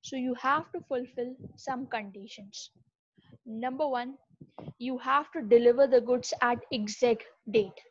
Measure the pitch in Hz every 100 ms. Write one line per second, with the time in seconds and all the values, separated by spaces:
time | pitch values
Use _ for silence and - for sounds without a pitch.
0 | - 269 254 247 262 294 330 349 - 254
1 | 247 - 247 254 190 - - 247 269 233
2 | 143 185 214 - 101 - - _ _ _
3 | _ _ _ - 247 220 247 262 302 247
4 | 247 269 _ _ - - - - 240 254
5 | 254 269 302 339 214 233 240 240 277 247
6 | 233 247 247 - 247 240 - 254 208 -
7 | 240 226 - _ - 214 196 - _